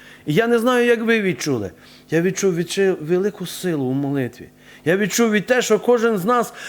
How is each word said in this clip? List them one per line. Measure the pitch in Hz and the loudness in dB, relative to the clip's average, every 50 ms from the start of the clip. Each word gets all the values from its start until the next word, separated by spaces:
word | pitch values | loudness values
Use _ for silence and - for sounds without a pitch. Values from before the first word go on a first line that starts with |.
| - - - - - | -20 -20 -20 -10 -4
І | 151 147 | -2 0
я | 175 233 | 2 2
не | 233 240 226 | 2 2 2
знаю, | 220 254 247 240 240 | 2 2 2 2 4
як | 240 233 220 233 | 2 2 2 2
ви | 226 226 220 | 2 2 2
відчули. | 196 185 156 - - 156 131 110 98 90 - - - - - - - - | 2 0 -2 -2 -2 -2 -2 -2 -4 -6 -10 -14 -20 -20 -20 -20 -6 -2
Я | 151 165 | 0 0
відчув, | 170 190 180 - 196 190 170 | 0 0 0 0 0 0 0
відчув | 170 165 170 - 196 196 190 175 - | 0 -4 -4 -2 0 2 2 0 0
велику | 151 156 180 180 196 208 - - 180 | -2 -2 0 0 0 -2 -4 -6 -10
силу | - - - 185 180 160 143 131 | -12 -10 -6 -4 -4 -2 -2 -2
у | 127 135 | -2 -2
молитві. | 139 139 139 143 139 127 110 - - 90 - - _ - - - - - | -2 -2 -2 -2 -2 -4 -4 -6 -12 -20 -20 -20 _ -20 -20 -16 -6 -2
Я | 151 185 | 0 0
відчув | 196 208 185 - 233 233 226 | 0 0 0 0 0 2 2
від | 208 208 - | 2 0 0
те, | 240 247 247 | 0 0 0
що | - - 214 214 | 2 0 0 0
кожен | 214 233 247 226 226 233 220 | 2 2 2 2 2 0 0
з | 180 170 | 0 0
нас | 233 247 240 220 - - - - | 0 0 0 -2 -4 -8 -16 -16